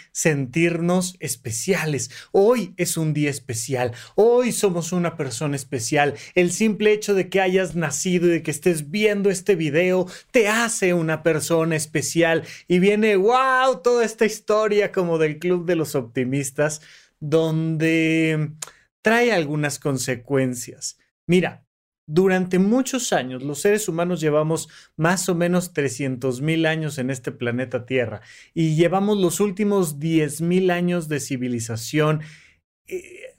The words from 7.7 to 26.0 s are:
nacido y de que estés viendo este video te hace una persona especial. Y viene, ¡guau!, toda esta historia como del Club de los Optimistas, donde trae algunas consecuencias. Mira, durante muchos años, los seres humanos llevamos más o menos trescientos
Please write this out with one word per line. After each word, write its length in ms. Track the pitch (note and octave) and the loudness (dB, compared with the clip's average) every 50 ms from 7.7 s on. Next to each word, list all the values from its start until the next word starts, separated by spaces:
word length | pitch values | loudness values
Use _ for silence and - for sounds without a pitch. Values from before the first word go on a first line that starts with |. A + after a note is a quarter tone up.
| D#3 | -2
nacido 520 | F3 D#3+ C#3 - - - F#3 F3+ F3 F3 F3 | -2 -2 -2 -4 -4 0 0 2 2 4 2
y 20 | |
de 120 | E3+ D#3 | 2 0
que 80 | E3 D#3 | -2 -4
estés 400 | - - - F#3 E3+ D3+ D3 C#3+ | -6 -2 0 0 0 0 -4 -6
viendo 380 | F3+ G#3 G#3+ G#3 G#3 G3+ G3 G3+ | -2 0 2 2 2 2 0 0
este 280 | F3+ F#3 - G#3 G3 | 0 0 0 0 0
video 500 | E3 D#3+ D3 C#3 E3 F3+ F#3 F#3 F#3 F3 F3+ - - - _ | 2 0 0 2 2 2 2 2 0 0 -4 -8 -16 -6 _
te 180 | - B3 G3+ G#3 | 2 2 4 4
hace 460 | A3 A#3 A#3 A3 - - G3 F3+ F3 | 2 0 0 -2 -2 0 0 2 2
una 280 | E3+ D#3+ D#3+ D#3+ D#3 | 2 0 0 -2 0
persona 540 | D#3 E3 D#3 D3 D3+ - E3+ D#3+ D#3+ E3 D#3+ | 0 0 0 0 0 0 0 2 2 0 0
especial. 680 | D#3 D#3 - - D3+ - - - E3 E3+ E3 E3 D#3+ - - - - - | -2 -4 -4 -4 -4 -4 -2 0 2 2 2 2 0 -2 -6 -14 -12 -2
Y 120 | - F3+ F3+ | 0 2 4
viene, 380 | F#3 G3+ G#3 G#3 A3 A3 G3+ | 4 4 4 4 2 2 4
¡guau!, 680 | F#3 F#3+ A#3 B3 B3+ C4 C4 B3+ B3+ C4 C4+ B3+ B3+ | 4 4 4 4 4 4 4 2 4 2 2 0 0
toda 240 | - A#3+ A#3+ A#3+ A3+ | 0 2 2 2 0
esta 180 | A3 A3+ - A3+ | 0 0 0 0
historia 680 | G#3+ G#3+ - - - G#3+ G#3+ A3 G#3+ G#3 G3+ G3+ G3+ | 0 0 -2 -2 0 2 2 2 2 2 2 2 2
como 280 | - F#3+ F3+ E3+ E3 D#3+ | 0 -2 0 0 2 2
del 200 | D#3 D3+ D3+ D3+ | 0 0 -2 -2
Club 280 | E3+ F3+ F3+ F3 E3 | -2 -2 -2 0 0
de 100 | F3 F3 | 0 0
los 180 | D#3+ D3 - - | 0 0 -2 -2
Optimistas, 840 | C#3 A#2+ A2+ A2+ C3+ B2 B2+ C3+ C#3+ C3+ C3+ - D3 D3 D3+ D3+ - - - - - _ _ _ _ | -4 -4 -4 -4 -4 -2 -2 -2 -4 -4 -4 -2 -2 -2 -2 -2 -6 -12 -18 -20 -20 _ _ _ _
donde 1300 | D#3 C#3+ D#3 E3 D#3+ D#3+ D#3+ D#3+ D#3+ D#3+ D#3+ D#3 D#3+ D#3+ E3 E3 D#3+ D#3+ D#3+ D#3+ D#3+ D#3+ D#3 D#3 D3+ D#3 - - - - - _ _ _ _ _ | -4 0 2 2 2 2 0 -2 -2 -2 -2 0 0 0 2 2 2 2 2 2 2 0 0 -2 -2 -4 -8 -12 -16 -16 -16 _ _ _ _ _
trae 300 | - G#3+ A3+ A#3+ A#3+ A#3+ | 0 0 2 2 2 2
algunas 460 | G#3 F3 D3+ C#3 D#3 D3+ D3 C#3+ C#3 - | 2 0 0 0 -2 -2 -2 -2 -4 -4
consecuencias. 1160 | - D3 C3+ B2+ - C3+ B2 A2 - - C#3 C3+ C3 B2+ B2 A#2+ - C3+ - - - - - _ _ _ _ _ _ | -4 -2 -2 -2 -2 -4 -6 -6 -4 -2 0 0 2 0 -2 -6 -10 -14 -14 -12 -12 -12 -12 _ _ _ _ _ _
Mira, 400 | E3 F3 F#3 D#3+ - - - _ _ _ _ _ _ _ _ _ D3+ | 2 2 2 2 0 -4 -12 _ _ _ _ _ _ _ _ _ -2
durante 480 | D3+ F3 F#3+ F#3+ F#3 F#3 F3+ F#3 F#3 F3+ | 2 2 4 4 2 2 0 0 2 2
muchos 540 | F#3+ G#3 A#3+ C4+ B3+ - C4+ A#3+ - - | 2 4 2 2 0 -2 -4 -4 -2 0
años, 300 | F#3 D3 B2+ B2+ B2+ B2 | 0 -2 -2 -4 -8 -8
los 180 | C3+ D3 C#3+ - | -8 -8 -4 -2
seres 260 | - G3+ G#3 G#3 G#3+ | 0 2 2 0 0
humanos 320 | F#3 D#3+ E3 F3 F3+ F3+ D3 | -2 -2 -2 -2 -2 -2 0
llevamos 520 | D#3+ D3+ D3 D3+ D#3 D#3 E3 D#3+ - - - - - _ _ | 0 2 2 2 2 0 -2 -4 -6 -10 -16 -20 -20 _ _
más 320 | - D3+ E3+ F#3+ F3+ - - | 0 0 2 2 0 0 -2
o 60 | F3 | 0
menos 400 | E3 F3 F3 F3+ F3+ F3+ - - | 0 0 2 2 0 -2 -2 -2
trescientos 680 | D3+ C#3+ C3 B2 - | -2 -2 -2 -2 -4